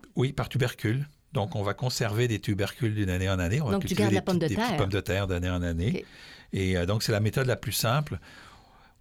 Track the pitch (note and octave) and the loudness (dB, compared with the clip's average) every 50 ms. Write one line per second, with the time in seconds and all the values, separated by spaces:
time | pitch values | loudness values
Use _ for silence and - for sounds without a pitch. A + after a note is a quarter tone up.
0 | - - - - B2+ C#3 - - A#2 - - B2 B2 A#2 - - - G#2+ A#2 C3+ | -8 -6 -2 0 0 0 0 -2 -4 -2 0 0 0 0 0 -2 0 0 0 0
1 | D3 D3 - _ _ _ - A2 G2+ - - G#2+ G2 G2+ G2+ - B2+ B2+ - - | -2 -6 -10 _ _ _ -2 -2 -2 0 -2 -2 -2 -2 -2 -2 -2 -2 -2 0
2 | B2+ G#2 G#2 A2+ B2 A#2+ A2 F#2+ - - G#2 F#2+ G2 F#2+ - - A#2 G#2+ G#2+ G#2+ | -2 0 2 2 2 2 0 0 0 -2 0 0 -2 -2 -2 -2 -2 0 0 0
3 | G2+ F#2 F2+ F#2 F#2 F#2+ F#2+ F#2 F2+ E2+ A2 D3+ D#3 G2+ G3+ G3 - - F#3 - | 0 0 0 2 2 2 2 2 2 0 0 0 0 0 0 0 0 0 0 2
4 | G#3 G#3 G3 F#3 - G3 F3+ E3+ E3 D#3 - G#3 A3+ B3 G3 D3 G#2 F#2+ G2+ G2 | 2 4 2 2 2 2 2 2 2 2 2 0 0 0 0 0 0 0 0 -2
5 | - - F2+ G2 G2+ F#2 F#2 F2 F2 F2+ F2+ E2+ F2 F2 E2 E2 F2+ A#2+ - - | 0 0 0 0 0 0 -2 -2 0 -2 -2 0 -2 -2 0 0 0 0 0 -2
6 | - - - - - - - - - - - G2 F#2+ F#2 F#2 F2+ F2 F2+ G#2 A2+ | -4 -10 -16 -20 -20 -20 -20 -20 -14 -6 -4 -2 0 2 2 2 2 2 0 0
7 | - - A2 G2+ G#2+ G#2+ - C#3 C3 B2 A2 - - G#2 - - - A2 B2 D3+ | 0 0 2 2 2 2 2 2 0 0 0 -2 -2 -4 -2 0 2 2 2 2
8 | D3 - - D#2 - - - - - - - - - - - - - - _ _ | 0 -2 -6 -8 -10 -14 -20 -20 -20 -20 -20 -20 -20 -20 -20 -20 -20 -20 _ _